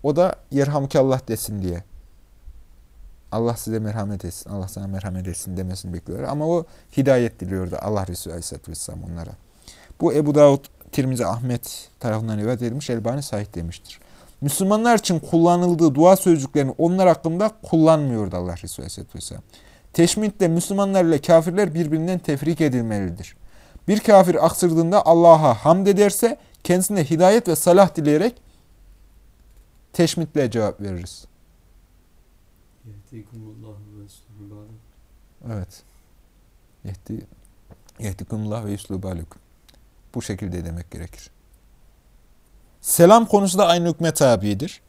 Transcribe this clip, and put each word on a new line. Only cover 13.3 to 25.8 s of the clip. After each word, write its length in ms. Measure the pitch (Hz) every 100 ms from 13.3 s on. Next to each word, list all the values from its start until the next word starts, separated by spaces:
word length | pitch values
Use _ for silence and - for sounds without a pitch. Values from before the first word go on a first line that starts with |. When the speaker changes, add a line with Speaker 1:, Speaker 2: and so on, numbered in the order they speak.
| 104 104
Speaker 1:
demiştir. 460 | 85 82 - - - _ - - _
Müslümanlar 580 | 143 - 190 214 233 226
için 200 | - 165
kullanıldığı 760 | - 165 170 175 175 165 165
dua 220 | 135 170 190
sözcüklerinin 580 | 180 165 135 151 135 -
onlar 300 | 165 185 180
hakkında 440 | 160 165 170 214 -
kullanmıyordu 760 | - 165 160 156 143 113 101 90
Allah 200 | 90 87
Resulü 260 | 87 -
Aleyhisselatü 320 | - - -
Vesselam. 280 | - - - - - - _ _
Teşmit 480 | - 170 - 214 -
de 80 | 180
Müslümanlar 560 | 165 - 196 196 196
ile 160 | 165 151
kafirler 540 | - 165 165 180 196
birbirinden 440 | 160 156 160 165 185
tefrik 420 | - 139 151 160
edilmelidir. 760 | 156 123 113 104 92 85 - - - - - - -
Bir 120 | 214
kafir 460 | - 202 180 - 165
aksırdığında 600 | - 180 160 165 202 156
Allah'a 480 | 170 170 160 156
hamd 320 | 110 151 180